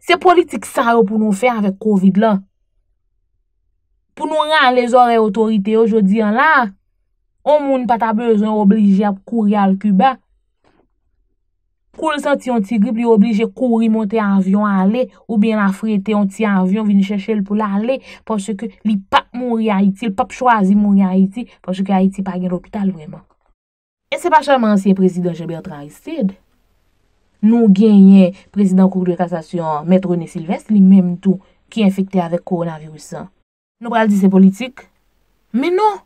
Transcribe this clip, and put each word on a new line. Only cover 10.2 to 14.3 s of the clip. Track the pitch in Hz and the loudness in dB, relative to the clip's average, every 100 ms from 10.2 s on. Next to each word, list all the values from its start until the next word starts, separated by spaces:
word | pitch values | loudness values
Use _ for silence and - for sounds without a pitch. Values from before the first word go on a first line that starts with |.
| _ _ _ _ _ _ _ _ _ _ _ _ _ _ _ _ _ - | _ _ _ _ _ _ _ _ _ _ _ _ _ _ _ _ _ -8
pou | 320 | -4
l | 294 | -4
santi | 294 285 262 | -2 -4 -2
yon | 240 | -4
ti | 196 233 | -2 -2
grip. | 208 220 | -2 0
Li | 233 | 0
oblije | 226 226 208 220 - | 2 2 2 -2 -2
kouri | 254 226 226 | -2 0 0
monte | 220 214 220 | 0 -2 -2
avyon, | 208 | 0